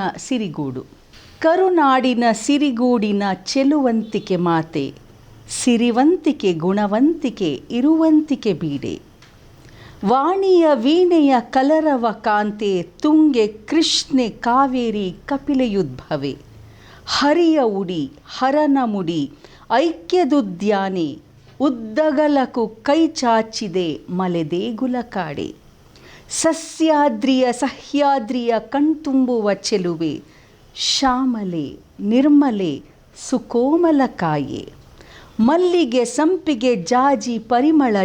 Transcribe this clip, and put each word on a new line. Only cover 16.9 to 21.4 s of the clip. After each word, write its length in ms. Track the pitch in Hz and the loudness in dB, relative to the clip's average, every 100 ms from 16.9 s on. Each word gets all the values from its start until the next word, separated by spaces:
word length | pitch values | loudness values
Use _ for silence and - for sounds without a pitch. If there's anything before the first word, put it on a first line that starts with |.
| - - | -18 -8
ಹರಿಯ 540 | - 285 320 339 311 | -2 2 4 4 4
ಉಡಿ 480 | 240 196 185 180 135 - - - | 2 0 -4 -4 -6 -10 -16 -4
ಹರನ 400 | 262 294 302 277 | 0 2 2 2
ಮುಡಿ 480 | 247 202 165 170 139 - - - - | 0 -2 -4 -4 -4 -10 -20 -18 -2
ಐಕ್ಯದುದ್ಯಾನೆ, 1600 | 226 330 330 - 359 302 285 208 175 202 196 196 190 156 131 - _ | 0 0 -2 -2 0 2 0 0 -4 -2 0 -2 -4 -6 -8 -18 _